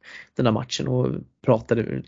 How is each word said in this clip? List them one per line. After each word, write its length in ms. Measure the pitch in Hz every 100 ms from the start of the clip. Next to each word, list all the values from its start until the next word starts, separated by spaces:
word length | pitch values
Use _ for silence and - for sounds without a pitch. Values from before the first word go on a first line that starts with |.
| - - -
den 120 | - 123
här 60 |
matchen 360 | 110 127 - 139
och 260 | 127 127 - - _
pratade, 600 | - 113 120 113 - 131